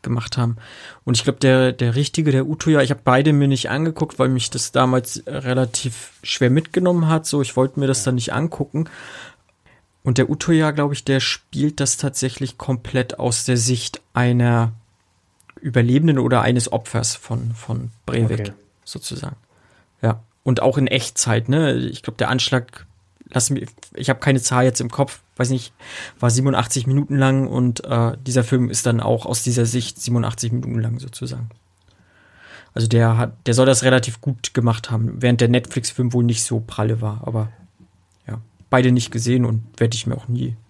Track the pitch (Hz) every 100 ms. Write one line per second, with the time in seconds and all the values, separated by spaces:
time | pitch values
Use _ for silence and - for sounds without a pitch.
0 | - 120 117 - 120 113 - - - -
1 | - 123 - 123 135 131 127 123 120 120
2 | 143 - 151 131 135 156 - 151 127 139
3 | - 127 143 147 139 135 - 131 160 160
4 | 156 - 131 131 117 - - - 127 127
5 | 123 - - 139 131 127 127 - 131 117
6 | - _ - - 127 135 156 - 180 175
7 | 160 160 160 147 131 - 131 135 135 131
8 | - 123 117 113 165 - - 156 160 -
9 | - - - _ _ _ _ _ _ _
10 | - 123 127 151 - 160 156 147 143 143
11 | - 135 - - _ 143 151 151 139 -
12 | 143 139 131 - 131 - - 127 - 135
13 | 120 - - 117 - 123 117 123 - -
14 | _ - 123 123 120 120 117 113 _ _
15 | _ _ _ _ _ - 147 123 120 131
16 | 165 139 120 123 117 123 120 113 113 120
17 | - - - 117 120 113 - 120 120 -
18 | - 123 113 107 104 101 _ _ - -
19 | - - - 135 _ _ _ _ _ _
20 | 113 113 - _ - 123 - 139 131 127
21 | 113 - - 113 113 143 156 123 123 -
22 | - - - 127 - 131 117 - - _
23 | _ _ - 123 - 139 - - - -
24 | 127 127 - 135 120 127 131 123 123 -
25 | 139 - _ _ 127 131 113 _ - -
26 | - - 120 117 135 135 117 - 123 135
27 | 143 139 135 135 135 127 123 117 - 120
28 | 117 117 131 127 117 135 120 - 123 117
29 | 104 117 - 117 - 120 117 123 117 -
30 | - 120 117 113 117 120 123 117 113 117
31 | 131 113 123 127 117 - _ _ _ _
32 | _ _ _ _ - - - - 113 117
33 | 117 113 117 - - 120 131 127 131 131
34 | 120 117 - 123 - - 117 113 - 113
35 | 113 120 123 120 120 123 120 - 113 -
36 | 123 123 120 113 - 113 113 - 107 113
37 | 110 107 - 113 110 - - _ - _
38 | _ _ - 110 - _ - 127 127 123
39 | 120 117 113 127 117 110 - - 117 117
40 | - 131 - 120 123 113 _